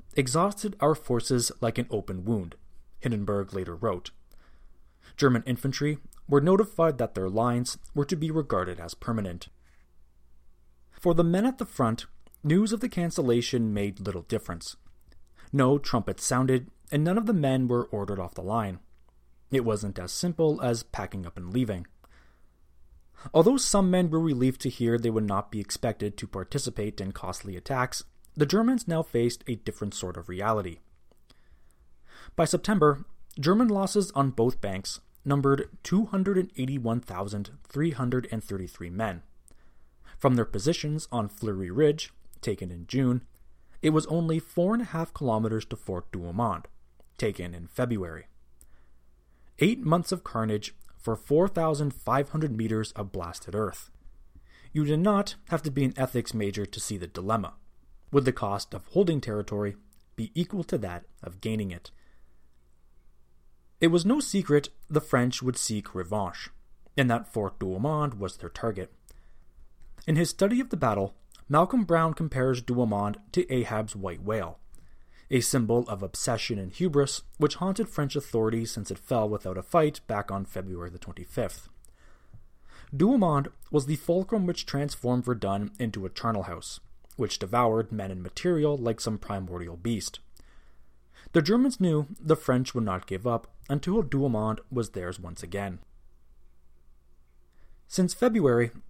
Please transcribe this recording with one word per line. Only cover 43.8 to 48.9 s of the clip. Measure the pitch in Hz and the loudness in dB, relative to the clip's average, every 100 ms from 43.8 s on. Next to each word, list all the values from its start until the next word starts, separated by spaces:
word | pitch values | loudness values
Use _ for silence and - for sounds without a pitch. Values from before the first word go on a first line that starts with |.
it | 160 | 2
was | 156 151 | 4 2
only | 165 165 160 | 0 0 -2
four | - - 180 | -2 0 2
and | 226 | 2
a | 240 | -2
half | 165 165 | -4 -6
kilometers | - 131 110 110 110 110 | -4 0 2 2 -2 -4
to | 104 | -8
Fort | - 92 - | -6 -6 -6
Douaumont, | 95 85 92 117 85 - - - - - - | -8 -6 -2 -2 -2 -8 -18 -20 -20 -20 -4
taken | 113 92 87 | -4 -2 -8
in | 87 87 | -10 -8
February. | - 123 110 87 78 - - - - - - - | -4 0 0 -4 -8 -16 -20 -20 -20 -20 -20 -20